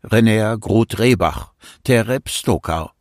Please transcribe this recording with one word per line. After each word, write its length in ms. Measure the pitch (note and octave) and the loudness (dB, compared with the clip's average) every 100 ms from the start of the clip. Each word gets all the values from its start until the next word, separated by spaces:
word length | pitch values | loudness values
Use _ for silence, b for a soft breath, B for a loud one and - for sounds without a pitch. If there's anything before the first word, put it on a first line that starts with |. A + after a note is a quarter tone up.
René 520 | - A2 A2+ A2 G#2+ A2 | 0 2 4 2 0 -4
Groth 440 | - G#2 A2+ - | 0 0 0 0
Rehbach, 520 | A#2 A2+ E2+ - - _ B B | 2 2 0 -4 -14 _ B B
Tereb 460 | - A#2+ A2 C3 - | 0 0 0 -4 -6
Stokar. 680 | - - F2 - D#2+ D#2+ _ | -8 -2 -4 -2 -6 -6 _